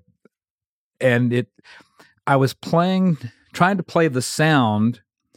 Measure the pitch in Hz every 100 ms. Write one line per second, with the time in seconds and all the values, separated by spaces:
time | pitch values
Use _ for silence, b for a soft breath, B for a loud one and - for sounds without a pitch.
0 | _ _ _ _ _ _ _ _ _ -
1 | 131 120 123 120 113 _ b b b b
2 | b b - 139 135 - - 165 180 190
3 | 185 147 117 B B - 180 196 - 170
4 | 160 127 - - 156 147 113 104 113 120
5 | _ _ _